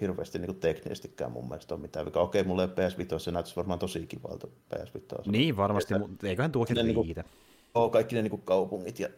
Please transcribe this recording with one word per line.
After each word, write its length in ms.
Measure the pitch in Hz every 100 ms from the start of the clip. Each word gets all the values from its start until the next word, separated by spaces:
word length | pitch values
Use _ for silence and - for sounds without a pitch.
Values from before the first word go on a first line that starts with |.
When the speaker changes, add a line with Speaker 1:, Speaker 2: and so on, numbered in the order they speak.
Speaker 1:
hirveästi 380 | 101 90 80 87
niinku 160 | 87
teknisestikään 800 | - 82 78 - - - - 64
mun 160 | 60 62
mielestä 260 | 76 -
on 60 | 80
mitään 260 | 80 80 76
vikaa. 160 | 82
Okei, 200 | 90 101
mulla 180 | 92 90
ei 60 | 92
oo 60 |
P 40 | 98 90
S 60 | 90
viitossa, 260 | 90 80
se 60 | 90
näyttäisi 260 | 85 85 87
varmaan 220 | 92 87
tosi 280 | 92 85 -
kivalta 400 | - - - -
P 260 | - - 50 -
S 60 |
viitossa. 360 | - - - 101
Speaker 2:
Niin, 240 | 107 160 101
varmasti, 380 | 101 104 -
Speaker 1:
Että 120 | 101 101
Speaker 2:
mu-, 220 | 92 98
eiköhän 240 | 92 156
tuokin 240 | 131 117 120
Speaker 1:
ne 60 |
niinku 200 | 113 113
Speaker 2:
riitä. 220 | 85 85 - - - - _
Speaker 1:
Oo, 140 | 117 113
kaikki 240 | 117 113
ne 80 | 117
niinku 140 | 107 101
kaupungit 600 | - 95 95 98 90 -
ja, 100 | -